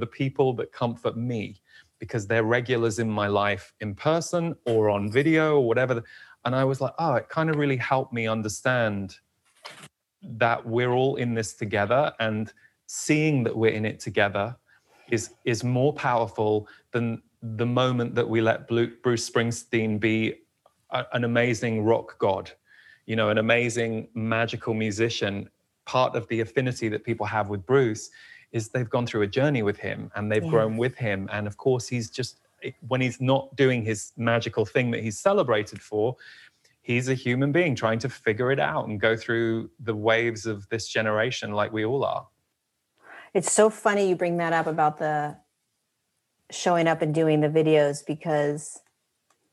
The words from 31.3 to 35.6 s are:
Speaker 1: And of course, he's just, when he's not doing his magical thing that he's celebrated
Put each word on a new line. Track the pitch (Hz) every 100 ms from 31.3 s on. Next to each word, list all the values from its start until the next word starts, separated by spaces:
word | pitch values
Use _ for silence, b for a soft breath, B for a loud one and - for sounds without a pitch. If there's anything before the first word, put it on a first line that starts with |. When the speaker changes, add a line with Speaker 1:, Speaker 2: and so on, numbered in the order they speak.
Speaker 1:
And | 104 104
of | 104
course, | - 123 -
he's | 123 110
just, | - 120 - _ _ - - 117
when | 131
he's | 127 -
not | 127 135 - -
doing | 135 123 107
his | 107 - -
magical | 117 117 113 - 104
thing | 135 123
that | 113
he's | 110 104
celebrated | 196 202 139 107